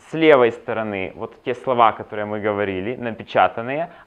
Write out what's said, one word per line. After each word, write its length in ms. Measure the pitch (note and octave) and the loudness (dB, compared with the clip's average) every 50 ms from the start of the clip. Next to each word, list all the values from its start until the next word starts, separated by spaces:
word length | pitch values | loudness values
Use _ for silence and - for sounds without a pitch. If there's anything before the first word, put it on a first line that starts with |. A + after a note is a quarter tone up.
| _ - | _ -10
с 60 | - | -4
левой 360 | D#3 D#3+ D#3 D3+ C3+ B2 A#2 | 2 6 8 8 8 6 4
стороны 600 | A2+ - - - A#2 A2 A2 G#2+ G#2 G2 F#2+ - - | 2 -2 -8 -8 -6 -6 -6 -6 -6 -6 -8 -8 -10
вот 280 | - G#2 - - - _ | -12 -14 -14 -14 -12 _
те 100 | - B2 | -6 -6
слова, 380 | - - - C3 A#2+ A#2 A2 G#2 | -6 -4 -4 2 4 4 4 4
которые 320 | - G#2+ - - G#2+ G#2+ | 0 -10 -12 -8 -8 -6
мы 160 | G#2 G#2 G#2+ | -6 -6 -4
говорили, 560 | G2+ G#2+ G#2 G2+ G#2 G2 G2 F#2 F#2 G#2 B2+ | -2 -2 0 0 -2 -2 -2 -4 -6 -6 -8
напечатанные, 920 | B2+ A#2+ A#2 A2 G#2+ G#2+ - - A2+ F#2+ F2+ - - A2+ B2 C3+ D3 E3+ E3+ - - - | -8 -8 -8 -8 -10 -12 -4 0 2 2 2 0 -4 -8 -8 -6 -6 -8 -8 -10 -20 -12